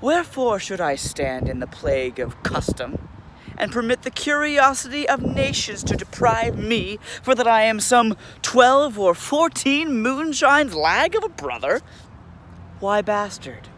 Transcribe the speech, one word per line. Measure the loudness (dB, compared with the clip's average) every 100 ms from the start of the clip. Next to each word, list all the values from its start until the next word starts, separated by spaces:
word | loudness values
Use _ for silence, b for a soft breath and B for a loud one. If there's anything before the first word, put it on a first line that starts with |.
Wherefore | 2 0 0 -2 0 0
should | -4 -4
I | -2 -2
stand | -6 -6 -4 -4 -6
in | -6
the | -10
plague | -8 -2 -2 -2 -6
of | -8 -6
custom | -6 -4 -4 -4 -6 -10 -12 -20 -20 B B B
and | -4
permit | -2 0 -2
the | -2
curiosity | -6 -2 0 2 4 4 4 -6 -6 -2
of | 0
nations | -2 -2 -2 -2 -6 -6 -4
to | -6
deprive | -6 0 2 2 -2 -4
me, | -2 -2 -2 -8 B B
for | 0 2
that | 4
I | 4
am | 4 2
some | 4 4 4 0 B B
twelve | -2 6 8 8 2 2
or | 2 2
fourteen | 0 2 2 2 0 0 0 -2
moonshines | -2 -2 -4 2 4 4 2
lag | 0 0 2 2 0
of |
a | -4
brother? | -8 -8 -6 -2 -2 -4 B B -20 -20 -20 -20 -20 -20 -8
Why | -2 0
bastard? | 0 -2 -4 -8 -16 -16 -20